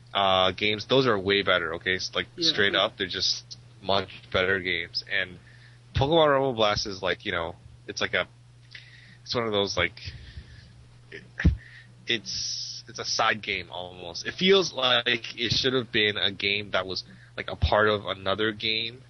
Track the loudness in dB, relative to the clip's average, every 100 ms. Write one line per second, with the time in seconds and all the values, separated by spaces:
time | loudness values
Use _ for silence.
0 | -4 2 4 6 4 2 -2 -2 2 4
1 | 4 2 2 2 4 2 0 -2 -2 -2
2 | -2 -4 -4 -2 0 2 2 2 0 -2
3 | -6 -2 -2 -4 -10 -20 -20 -8 -2 0
4 | -2 -10 -4 0 2 0 -2 -4 -4 -10
5 | -6 -4 -4 -10 -20 -20 -20 -20 -8 -2
6 | 2 4 4 4 2 2 2 2 -4 -4
7 | -2 -2 -4 -4 -4 -10 -18 -18 -14 -6
8 | -2 -2 -4 -8 -20 -20 -20 -20 -20 -20
9 | -20 -20 -6 -4 0 0 0 0 -2 -4
10 | -14 -14 -16 -18 -18 -20 -20 -20 -20 -20
11 | -18 -18 -14 0 2 2 -4 -20 -20 -10
12 | -4 -4 -4 -8 -8 -8 -10 -12 -14 -10
13 | -4 0 2 0 -2 -6 -6 -12 -12 -12
14 | -12 -10 -10 0 6 6 4 0 2 2
15 | 2 -2 -4 -4 -2 0 2 0 0 2
16 | 2 2 -2 -2 -2 -4 -2 -4 -2 -6
17 | -10 -16 -14 -10 -8 -2 2 4 4 2
18 | -2 -6 -2 0 -2 -2 -4 -4 -6 -12